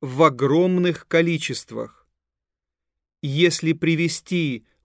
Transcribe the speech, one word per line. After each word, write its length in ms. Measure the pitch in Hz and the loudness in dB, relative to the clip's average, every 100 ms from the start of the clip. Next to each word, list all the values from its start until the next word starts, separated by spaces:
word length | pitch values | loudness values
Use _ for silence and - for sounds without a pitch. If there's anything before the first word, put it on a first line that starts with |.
в 200 | 131 131 | -6 2
огромных 840 | 160 123 135 160 185 180 175 160 - | 2 4 2 2 2 2 0 -2 0
количествах. 960 | 165 170 165 - 120 - 113 113 _ _ _ _ _ _ _ _ _ _ _ _ _ | 0 2 -2 -6 -10 -10 -12 -12 _ _ _ _ _ _ _ _ _ _ _ _ _
Если 500 | 143 143 170 - 160 | -6 2 2 2 -2
привезти 920 | 160 156 160 170 - - 180 151 117 _ _ | 0 0 0 -2 -4 -6 -4 -2 -6 _ _